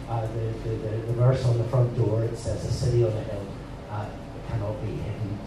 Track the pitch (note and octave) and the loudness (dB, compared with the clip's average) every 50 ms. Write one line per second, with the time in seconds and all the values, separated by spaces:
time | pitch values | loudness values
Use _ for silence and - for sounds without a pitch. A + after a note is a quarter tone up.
0 | - - A2+ A2+ A2 A2 - A2+ A2 A2+ A2 - - A2+ A2+ A2 A2 G#2+ G#2+ A2+ | -6 -4 -2 -2 -2 -2 -2 -2 -2 -2 -2 -4 -4 -4 -4 -2 -2 -2 -2 -2
1 | A2+ A#2+ A#2+ A#2+ B2 C3 - - - A#2+ A#2+ A#2 A2 - - B2+ A#2+ A2+ - A#2+ | -2 0 2 6 6 6 6 6 4 4 4 4 2 2 4 4 4 4 4 2
2 | A2 G#2 G#2 A2+ A2+ A2+ - - - A2+ G#2+ G#2+ - - - - - B2 A#2+ A#2+ | 2 4 4 2 2 0 -2 -4 -4 -4 -2 -2 -2 -2 0 2 2 4 4 6
3 | A#2 A2 G#2+ G#2+ - - G2+ G2+ G2 - - - - - - - - - A2 G#2 | 4 4 2 0 -4 -4 -6 -6 -6 -8 -10 -10 -12 -12 -12 -12 -10 -8 -6 -6
4 | G#2 G#2 - - - - - - - - B2 A2 G2+ G#2 G#2+ - G#2 G2+ - - | -6 -6 -8 -10 -10 -10 -10 -10 -6 -4 -2 -2 -2 -2 -2 -4 -4 -4 -4 -4
5 | - - G#2 - G#2+ G2 G2+ G#2 - | -4 -4 -4 -4 -4 -4 -4 -6 -6